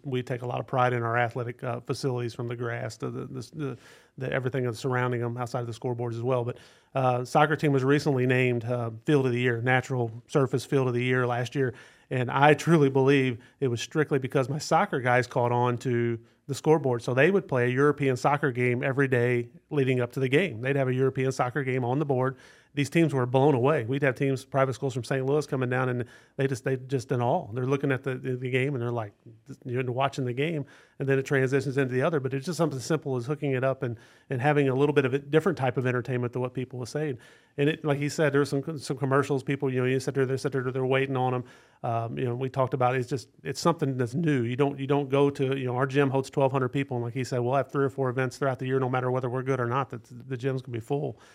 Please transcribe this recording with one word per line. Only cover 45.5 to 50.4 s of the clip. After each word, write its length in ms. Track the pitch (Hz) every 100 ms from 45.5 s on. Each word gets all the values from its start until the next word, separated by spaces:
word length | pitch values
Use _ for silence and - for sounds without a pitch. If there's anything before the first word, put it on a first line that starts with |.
| 139
you 120 | 123
know, 100 | 123
our 100 | 135
gym 220 | 135 139
holds 200 | 135 131
twelve 220 | - 135
hundred 180 | 135 127
people, 280 | 143 139 123
and 80 | 117
like 80 |
he 100 | 123
said, 160 | 120 123
we'll 160 | 120 139
have 160 | 127
three 140 | 147 139
or 40 |
four 200 | 135 131
events 280 | 123 131 -
throughout 220 | 139 127
the 60 | 131
year, 160 | 131
no 80 | 127
matter 220 | 127 127
whether 180 | 127 127
we're 140 | 127
good 180 | 131 131
or 60 | 117
not. 240 | 131 131
That 100 | 123 - 123 127
the 80 |
gym's 260 | 127